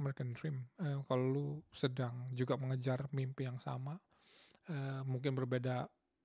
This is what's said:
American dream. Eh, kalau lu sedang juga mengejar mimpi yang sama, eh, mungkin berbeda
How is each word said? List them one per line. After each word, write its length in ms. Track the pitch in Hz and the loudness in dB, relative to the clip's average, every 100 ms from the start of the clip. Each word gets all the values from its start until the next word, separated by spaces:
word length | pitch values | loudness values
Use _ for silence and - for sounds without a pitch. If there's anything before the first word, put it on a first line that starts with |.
American 320 | 139 139 127 | -4 -2 -4
dream. 320 | 117 156 135 123 - | -2 -4 -4 -6 -4
Eh, 160 | 160 139 139 | -2 0 2
kalau 200 | 127 127 | 4 4
lu 160 | 135 143 147 - | 4 0 -4 -8
sedang 560 | - 139 127 123 123 127 | 0 0 2 -2 -2 -4
juga 240 | 127 127 139 | 0 2 2
mengejar 480 | 131 131 127 127 135 | 2 0 2 0 0
mimpi 320 | 135 131 135 131 | -2 -2 -2 -4
yang 160 | 127 | -4
sama, 320 | - 127 131 170 _ _ - - - - - | -6 -4 -4 -8 _ _ -20 -20 -20 -18 -6
eh, 360 | 147 135 135 135 | -4 -2 -2 0
mungkin 320 | 131 139 131 | 2 2 2
berbeda 480 | 127 127 123 123 135 _ _ _ | 2 2 2 0 -2 _ _ _